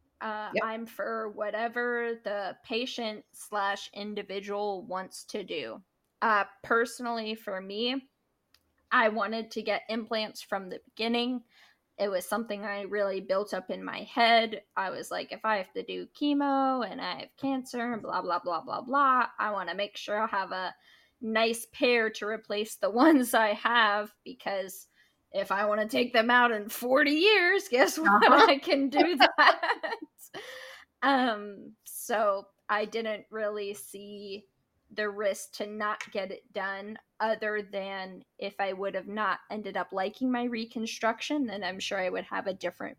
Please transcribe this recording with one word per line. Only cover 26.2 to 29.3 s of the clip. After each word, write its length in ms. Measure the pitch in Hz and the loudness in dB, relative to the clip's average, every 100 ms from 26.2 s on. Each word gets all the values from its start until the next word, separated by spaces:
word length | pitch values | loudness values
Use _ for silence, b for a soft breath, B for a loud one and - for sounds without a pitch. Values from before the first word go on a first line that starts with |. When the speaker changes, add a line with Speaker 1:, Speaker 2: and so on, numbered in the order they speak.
| 233 | 6
Speaker 1:
out 220 | 247 240 | 6 6
in 180 | 214 208 | 2 -4
forty 420 | - 247 269 294 | -4 2 4 6
years, 540 | 302 403 415 349 392 - | 6 6 6 6 2 2
guess 280 | 240 330 311 | 4 4 4
what? 100 | 320 - 466 | 4 8 10
Speaker 2:
Uh-huh. 180 | 339 440 | 10 10
Speaker 1:
I 80 | 277 | 6
can 300 | - 285 277 | 2 0 2
do 260 | 294 330 330 | 4 4 6
Speaker 2:
<laughs> 220 | 339 | 6